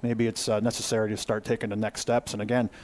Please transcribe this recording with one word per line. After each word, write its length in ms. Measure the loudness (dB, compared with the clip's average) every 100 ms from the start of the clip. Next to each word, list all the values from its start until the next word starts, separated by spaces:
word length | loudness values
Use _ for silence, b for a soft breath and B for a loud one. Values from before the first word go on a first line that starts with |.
Maybe 240 | -2 2 2
it's, 220 | 2 0
uh, 100 | 2
necessary 520 | 2 0 0 0 0
to 60 | -2
start 280 | -2 -2
taking 260 | 0 -2 -2
the 60 | -2
next 240 | -2 -2
steps. 320 | 0 0 0
And 100 | -4
again, 280 | 0 2 0 B